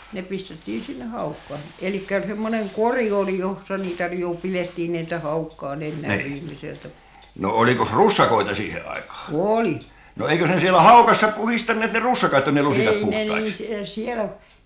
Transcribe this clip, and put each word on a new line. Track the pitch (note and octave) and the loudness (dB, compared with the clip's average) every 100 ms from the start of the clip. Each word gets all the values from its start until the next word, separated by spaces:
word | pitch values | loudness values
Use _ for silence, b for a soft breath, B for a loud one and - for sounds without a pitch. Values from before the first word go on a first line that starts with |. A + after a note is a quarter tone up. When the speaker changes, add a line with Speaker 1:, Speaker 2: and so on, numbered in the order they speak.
| - | -16
Speaker 1:
Ne | G#3 | -12
pistettiin | F#3 F#3+ F#3+ D#3 - A3 | -8 -10 -10 -14 -10 -8
sinne | G3+ C4 B3 | -8 -12 -10
haukkaan. | A3+ D3+ D3+ - C#3+ D#3 - | -8 -8 -8 -12 -14 -14 -10
Elikkä | F#3 G3 - G3 | -6 -6 -4 -4
semmonen | F#3 G#3 A3 A3+ G3+ | -4 -4 -4 -2 -4
kori | G3 A3+ C4 A3+ | 0 0 2 0
oli, | G3+ G3 F#3+ | 2 0 0
jossa | F#3 F#3+ - G3 | -2 -4 -6 -6
niitä | F#3 F3 F3 | -4 -4 -4
jo | F3+ F3 | -4 -4
pidettiin | E3+ F#3+ F#3 F3 F3+ E3+ | -4 -4 -4 -4 -4 -4
niitä | E3+ E3 E3+ | -4 -4 -6
haukkaa | D3+ D#3+ D#3+ - C#3 | -4 -4 -6 -8 -10
ennen | C#3+ D3+ D3 | -8 -8 -6
Speaker 2:
Niin. | - - C#3 | -4 -4 -4
Speaker 1:
viimeiseltä. | C#3+ D#3+ D3 D3 C#3+ - - b b b - | -8 -10 -12 -14 -14 -16 -20 b b b -6
Speaker 2:
No | G2 | -2
olikos | A2 A#2 A#2+ A#2 | 2 4 2 2
russakoita | A#2 G#3+ - C3+ A2 G2+ G2 | 2 4 4 4 4 0 -4
siihen | F#2+ E2+ - | -6 -8 -10
aikaan? | C#2 - - - | -12 -12 -14 -8
Speaker 1:
Oli. | D#3 G3 A3 A#3 C3 - b b - | -4 0 0 0 -4 -8 b b -6
Speaker 2:
No | A#2+ | 0
eikö | D#3+ E3 | 2 2
ne | F3+ | 2
siellä | F3 F#3 | 4 6
haukassa | F3 A#3+ A#3 G3 G#3+ | 10 10 10 6 4
puhistaneet | G#3+ A3 A#3 - A3+ A3 | 0 -2 -2 0 0 0
ne | A3 | 0
russakat | A#3 B3+ F3 C#3 C#3+ | 0 2 4 2 4
ja | |
ne | C#3+ | 2
lusikat | D3 C3+ A2+ | 4 2 2
Speaker 1:
Ei | G#3 G#3 | 2 2
ne | G#3+ G#3+ | 0 0
Speaker 2:
puhtaiksi? | G#3 A3 F#3 | -2 -2 -6
Speaker 1:
niin | G#3+ G#3+ | -8 -8
sie-, | G3 | -8
siellä, | - A3+ A#3 G3+ - b b | -8 -6 -6 -6 -8 b b